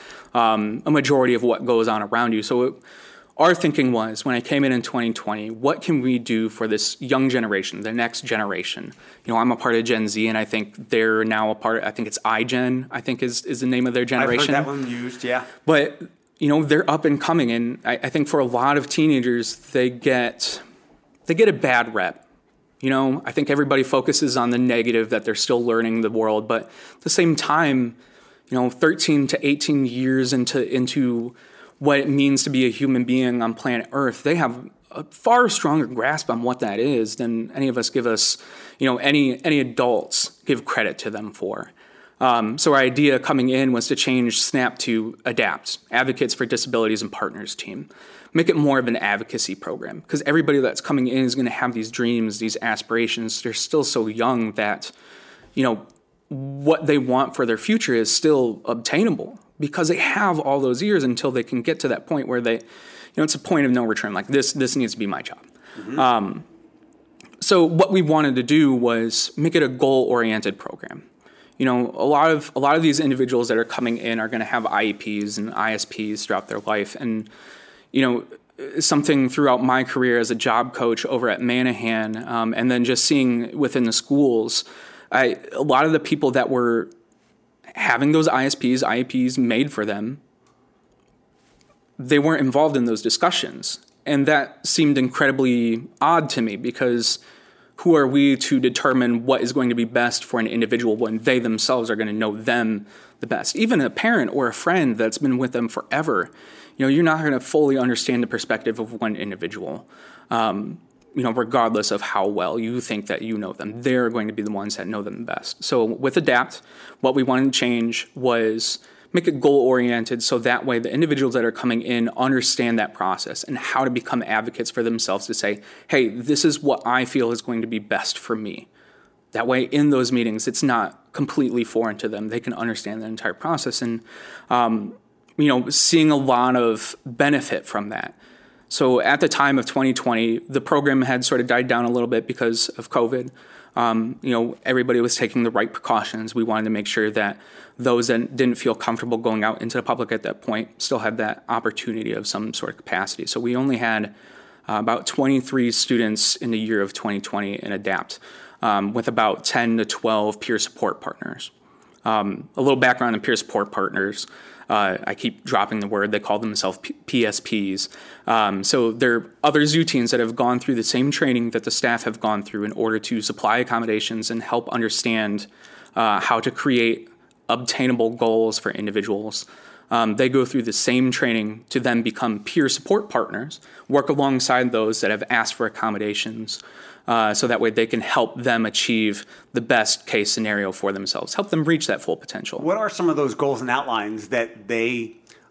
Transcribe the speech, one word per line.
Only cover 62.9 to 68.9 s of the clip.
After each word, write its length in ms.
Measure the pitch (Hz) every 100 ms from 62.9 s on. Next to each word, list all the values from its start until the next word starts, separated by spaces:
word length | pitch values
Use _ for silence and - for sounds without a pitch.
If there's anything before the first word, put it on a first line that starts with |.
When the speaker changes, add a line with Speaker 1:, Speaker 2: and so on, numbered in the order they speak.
| - - -
Speaker 1:
know, 60 |
it's 120 | 156 147
a 40 |
point 260 | - 165 139
of 80 |
no 100 | 123
return. 300 | 113 107 107
Like, 140 | 95 104
this, 260 | 139 127
this 220 | 143 127 139
needs 160 | 113
to 60 | -
be 80 | 101
my 140 | -
job. 180 | - - - _ - -
Speaker 2:
Mm-hmm. 220 | 98 135
Speaker 1:
Um, 440 | 131 117 98 - - - - _ _ _ _ - - -
so 240 | - 185 160
what 260 | 165 190
we 100 | 190
wanted 340 | 151 156 143 127
to 80 |
do 300 | 120 156 143
was 580 | 127 120